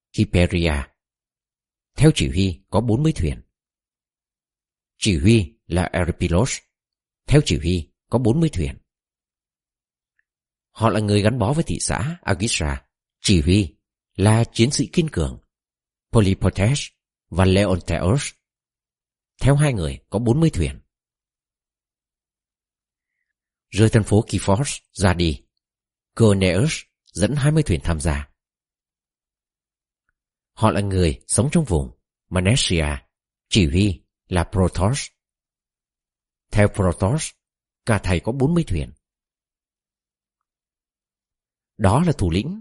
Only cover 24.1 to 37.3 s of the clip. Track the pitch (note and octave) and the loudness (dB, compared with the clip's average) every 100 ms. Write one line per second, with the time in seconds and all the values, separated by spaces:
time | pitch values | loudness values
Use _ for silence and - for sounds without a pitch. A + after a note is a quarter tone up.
24.1 | G2+ - G2 - G2 C#3+ - _ - F#2+ | 0 0 -2 0 0 -2 -8 _ -2 0
25.1 | E2+ E2+ C#2+ _ _ _ _ _ _ _ | 2 -2 -4 _ _ _ _ _ _ _
26.1 | - A2+ G2 F#2+ F2 D3+ - - _ _ | 2 2 4 2 2 0 -4 -12 _ _
27.1 | - - D3 C#3+ D#3 C#3 D#2 - D#2+ E2+ | -4 -2 0 0 0 0 -2 -2 -4 -4
28.1 | C#2+ - _ _ _ _ _ _ _ _ | -4 -8 _ _ _ _ _ _ _ _
29.1 | _ _ _ _ _ _ _ _ _ _ | _ _ _ _ _ _ _ _ _ _
30.1 | _ _ _ _ - A2 E2 G2+ F#2+ E2+ | _ _ _ _ -4 -2 0 -2 0 0
31.1 | - - - C#3 F3 D3 D#2 B1+ - _ | -2 -4 -2 0 0 0 -2 -4 -10 _
32.1 | _ - F2+ F#2 B2+ - E2+ D2 C#2+ - | _ -6 -2 0 0 0 0 -2 -6 -12
33.1 | _ _ _ - A2+ D#2 F2 G#2 D#2 _ | _ _ _ -2 2 2 2 0 -2 _
34.1 | _ - F2+ E2+ F#2+ F2+ - G2 C#3 - | _ -6 -4 -2 0 -2 0 -2 -2 -8
35.1 | _ _ _ _ _ _ _ _ _ _ | _ _ _ _ _ _ _ _ _ _
36.1 | _ _ _ _ G#2+ G#2 - F#2 - F#2+ | _ _ _ _ 2 2 2 -2 0 -2
37.1 | D#3 - | -2 -6